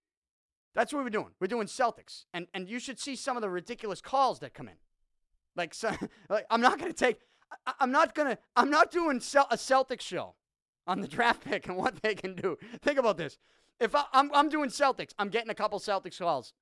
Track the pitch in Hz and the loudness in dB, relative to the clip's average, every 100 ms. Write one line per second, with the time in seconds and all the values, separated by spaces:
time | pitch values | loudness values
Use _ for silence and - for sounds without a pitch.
0 | _ _ _ _ _ _ _ - 233 285 | _ _ _ _ _ _ _ -2 0 -2
1 | 254 208 131 - 180 240 208 - 240 160 | -2 -4 -6 -6 -4 -4 -4 -2 -2 -2
2 | - - - 175 175 196 185 240 262 233 | -14 -20 -14 -12 -10 -10 -8 -10 -10 -10
3 | - 262 - 247 208 180 170 240 214 175 | -10 -8 -6 -4 -4 -4 -8 -10 -10 -10
4 | - 269 262 160 135 - 113 - _ _ | -4 0 2 0 -10 -14 -16 -16 _ _
5 | _ _ _ _ _ - 170 - 226 - | _ _ _ _ _ -8 -8 -6 -6 -4
6 | - - - 208 - 233 240 - 359 - | -8 -12 -4 -4 0 2 4 2 -2 0
7 | 247 214 _ _ _ - - 262 262 277 | 0 0 _ _ _ -12 -10 -2 2 4
8 | 320 - 294 220 _ - 254 294 339 339 | 2 2 0 -2 _ 2 4 6 4 2
9 | 330 254 - 277 277 233 - 262 262 247 | 0 0 2 4 4 2 2 2 2 -4
10 | - 175 98 - _ _ _ _ - 185 | -6 -6 -6 -12 _ _ _ _ -6 -4
11 | 165 151 233 226 - 202 - 180 262 185 | -2 0 2 2 -2 -4 -4 -2 -2 0
12 | 220 202 190 180 196 156 214 240 277 285 | -2 -2 -6 -4 -4 -4 -10 -4 0 2
13 | 233 170 151 - _ _ _ - 226 294 | 2 0 -4 -12 _ _ _ -4 0 2
14 | 285 262 285 285 294 302 285 - 277 247 | 2 4 6 6 4 2 -2 2 2 2
15 | 156 - 202 202 226 208 208 208 208 196 | -6 -6 -4 -2 -4 -4 -4 -4 -2 -2
16 | 180 - 170 147 113 _ | -4 -4 -2 -2 -4 _